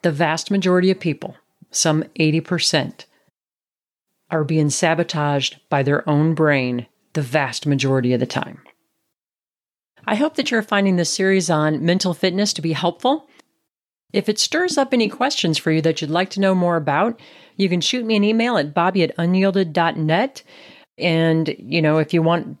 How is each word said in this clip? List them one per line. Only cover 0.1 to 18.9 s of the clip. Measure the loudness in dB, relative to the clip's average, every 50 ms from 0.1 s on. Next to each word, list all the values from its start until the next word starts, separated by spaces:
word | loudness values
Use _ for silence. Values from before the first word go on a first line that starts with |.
vast | 0 0 0 0 -2 -4 -4 -2
majority | -2 0 2 2 2 2 2 2
of | 0 0
people, | -2 -4 -4 -4 -8 -14 -14 _ _ _ _ _ -20 _
some | -6 -2 0 0 0 0 -2 -4 _
eighty | 0 0 2 2 0
percent, | -2 -2 -4 -2 -2 0 0 0 -2 -2 -8 _ -20 _ _ _ _ _ _ _ _ _ _ _ _ _ _ _ _ _ _ _ _ _ _ _ _ _
are | -4 -4 -2
being | 0 2 2 2 2
sabotaged | 0 0 2 2 2 0 -2 -2 -2 -2 0 0 0 0 -2 -4 -8 -10 _ _
by | -2 0 2
their | 2 0 0 0 0
own | 2 2 2 2 2
brain | 2 2 2 2 2 0 -2 -4 -6 -8 _ _ _ _ _ _
the | -6
vast | -6 -2 0 -2 -2 -2 -6 -6 -2 0
majority | 0 0 2 0 0 2 2 2 0
of | 0
the | 0
time. | -2 -4 -6 -6 -6 -12 -20 _ -20 _ _ _ _ _ _ _ _ _ _ _ _ _ _ _ _ _ _ _ _ _ _ _ _ _ _ -6 -4
I | -2
hope | 0 0 -2 -2
that | -4 -4 -2
you're | -2 -2 -2
finding | 0 0 0 2 2 2
this | 2 0 -2 -2
series | -2 0 2 2 2 2 0
on | 0 2 2 0 0 0 0
mental | 0 0 0 0 -2 -2
fitness | -2 -2 -2 0 0 -2 -2 -2
to | -4 -4
be | -4 -4
helpful. | 0 -2 -2 -4 0 0 0 0 0 -4 _ _ _ -20 _ _ _ _ _ _ _ _ _ _ _ _ _
If | -4 -4 -2 -2
it | -2 -2
stirs | -2 -2 0 0 0 0 0 0
up | 0 2 2
any | 0 0 0
questions | 0 -2 -2 -2 -2 0 0 0 0 0
for | 0 0
you | 0 2 2
that | 0 0 0
you'd | -4 -2
like | 0 -2 -2 -2
to | -2 0
know | 0 2 2
more | 2 2 0 0
about, | 0 0 0 0 2 0 0 -2 -6 -14 -20 -20 -20 -20 -20 _
you | -2 0 0
can | 0 0
shoot | 0 -2 -2 -4 -2
me | 0 0
an | 2 2
email | 2 2 2 0 0 0 0
at | -2 0 0
bobby | 0 0 2